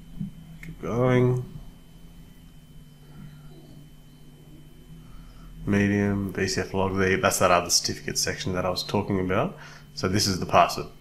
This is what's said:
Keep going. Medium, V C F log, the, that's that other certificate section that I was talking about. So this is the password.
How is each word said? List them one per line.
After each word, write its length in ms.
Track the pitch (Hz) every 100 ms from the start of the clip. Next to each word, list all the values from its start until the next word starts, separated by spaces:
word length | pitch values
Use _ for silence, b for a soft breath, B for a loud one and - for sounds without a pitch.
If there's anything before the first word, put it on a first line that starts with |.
| - - - - - -
Keep 180 | - -
going. 600 | 80 120 127 127 123 123 - - - - - - - - - - - - - - - - - - - - - - - - - - - - - - - - - - - - B B B B B B
Medium, 680 | 87 101 101 101 101 101 98
V 160 | 87 95
C 120 | 92
F 120 | -
log, 240 | 95 95 95
the, 180 | 95 95
that's 220 | 95 -
that 140 | 92
other 180 | 87 85
certificate 480 | - - - - -
section 340 | - 87 101
that 120 | 90 90
I 40 |
was 120 | 87
talking 380 | - 104 98 95
about. 360 | 92 98 175 - B B B
So 140 | - 95
this 180 | 101 98
is 140 | 87
the 60 | 90
password. 400 | 95 85 - 76 -